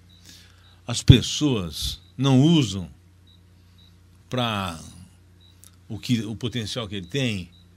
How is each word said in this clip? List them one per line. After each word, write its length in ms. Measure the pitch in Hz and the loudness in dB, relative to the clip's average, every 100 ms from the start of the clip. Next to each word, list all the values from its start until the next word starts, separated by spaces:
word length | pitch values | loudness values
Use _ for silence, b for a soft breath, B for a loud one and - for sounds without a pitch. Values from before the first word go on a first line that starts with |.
| _ - B B B B B B - | _ -20 B B B B B B -10
As 160 | 117 | 2
pessoas 1000 | - 107 - - 147 113 85 - - - - - | 6 6 4 -2 -2 -2 -4 -8 -10 -10 -12 -4
não 240 | 139 131 | 2 4
usam 480 | 151 165 110 98 80 - _ _ _ _ _ _ _ _ - _ _ _ - | 6 4 2 -4 -10 -16 _ _ _ _ _ _ _ _ -20 _ _ _ -8
pra 500 | 123 117 104 92 80 78 - - _ _ - - _ - - - | -4 -2 -2 -4 -8 -16 -20 -20 _ _ -20 -20 _ -20 -20 -14
o 100 | 104 | -8
que, 240 | - 113 | -2 -2
o 120 | 104 | -2
potencial 540 | 104 123 120 101 127 101 | -8 -8 -6 -8 -8 -8
que 80 | 101 | -10
ele 100 | 85 | -6
tem 440 | 139 127 98 87 - - | -4 -2 -4 -8 -18 -20